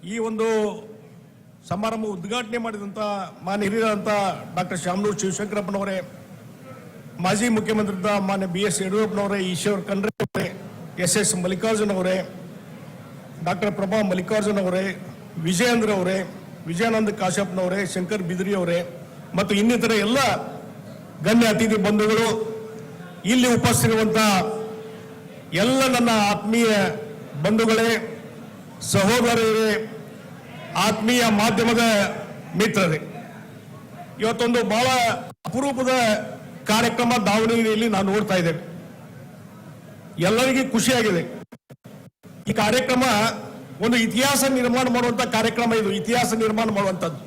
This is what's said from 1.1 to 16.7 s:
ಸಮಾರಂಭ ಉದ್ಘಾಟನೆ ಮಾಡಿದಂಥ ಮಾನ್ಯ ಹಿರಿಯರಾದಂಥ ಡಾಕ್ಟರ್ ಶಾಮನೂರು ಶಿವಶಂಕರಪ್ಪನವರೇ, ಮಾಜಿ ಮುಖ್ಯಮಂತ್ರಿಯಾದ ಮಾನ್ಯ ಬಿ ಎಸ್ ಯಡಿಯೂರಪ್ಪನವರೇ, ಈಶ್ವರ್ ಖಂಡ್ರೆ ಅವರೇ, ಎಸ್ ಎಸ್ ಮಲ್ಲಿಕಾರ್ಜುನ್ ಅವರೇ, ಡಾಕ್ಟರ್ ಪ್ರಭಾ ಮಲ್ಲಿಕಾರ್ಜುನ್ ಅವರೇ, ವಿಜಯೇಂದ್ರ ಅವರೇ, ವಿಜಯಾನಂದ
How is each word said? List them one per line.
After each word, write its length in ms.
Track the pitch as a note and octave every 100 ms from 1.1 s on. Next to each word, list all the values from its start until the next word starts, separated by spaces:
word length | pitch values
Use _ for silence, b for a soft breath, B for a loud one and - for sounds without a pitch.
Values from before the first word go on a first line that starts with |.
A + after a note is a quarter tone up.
| - - - - - -
ಸಮಾರಂಭ 360 | F3 A3 A3+ G#3+
ಉದ್ಘಾಟನೆ 440 | F#3+ F3 A#3+ A3+ A#3+
ಮಾಡಿದಂಥ 360 | A3+ G#3+ G3+ G#3+ G#3 G3+ F3 - F#3
ಮಾನ್ಯ 200 | G3+ G3+
ಹಿರಿಯರಾದಂಥ 440 | A3+ A3+ G#3 G#3+ G#3 G3 D3+ - F3
ಡಾಕ್ಟರ್ 240 | F#3 F#3
ಶಾಮನೂರು 340 | F3+ F#3 G#3 G3+
ಶಿವಶಂಕರಪ್ಪನವರೇ, 720 | F#3+ F#3 G3+ G#3 F#3+ G3+ G3+ F#3+ D3+ - - - - - - - - - - -
ಮಾಜಿ 240 | F3 G#3 A#3+ A3
ಮುಖ್ಯಮಂತ್ರಿಯಾದ 560 | G#3 G#3+ G3+ F#3+ G3+ G3+ G3
ಮಾನ್ಯ 200 | G3 F#3+ F3
ಬಿ 60 | G#3
ಎಸ್ 100 | -
ಯಡಿಯೂರಪ್ಪನವರೇ, 540 | F#3+ G#3 G#3+ G3+ G3+ G3+ F#3+
ಈಶ್ವರ್ 300 | F3+ G3+ G3+ -
ಖಂಡ್ರೆ 240 | G3 F#3 - -
ಅವರೇ, 200 | - F3+ - - - - - F3+
ಎಸ್ 100 | G#3+
ಎಸ್ 100 | G3 F#3
ಮಲ್ಲಿಕಾರ್ಜುನ್ 500 | F3+ F#3 A3 A3 G#3 F#3+
ಅವರೇ, 200 | F#3 F#3 F3+ - - - - - - - - - - - E3
ಡಾಕ್ಟರ್ 240 | F#3 G#3 F#3
ಪ್ರಭಾ 200 | G3 A3 G3
ಮಲ್ಲಿಕಾರ್ಜುನ್ 500 | F3+ F3+ G#3+ G#3 G3+
ಅವರೇ, 200 | F#3 F3+ G3 F#3 - - - - D#3+
ವಿಜಯೇಂದ್ರ 420 | F3+ A#3+ A#3+ G#3+ G3+
ಅವರೇ, 200 | F3+ F#3+ F3 - - -
ವಿಜಯಾನಂದ 460 | D#3+